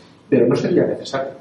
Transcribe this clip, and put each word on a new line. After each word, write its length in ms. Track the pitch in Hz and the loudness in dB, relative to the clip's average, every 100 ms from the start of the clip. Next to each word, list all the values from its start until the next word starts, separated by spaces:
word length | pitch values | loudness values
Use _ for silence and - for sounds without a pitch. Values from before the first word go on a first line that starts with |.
| - - - | -20 -20 0
Pero 180 | - - | 2 4
no 80 | - | 2
sería 300 | 180 175 - | 0 0 0
necesario. 460 | - - 135 135 - | -2 -6 -8 -8 -12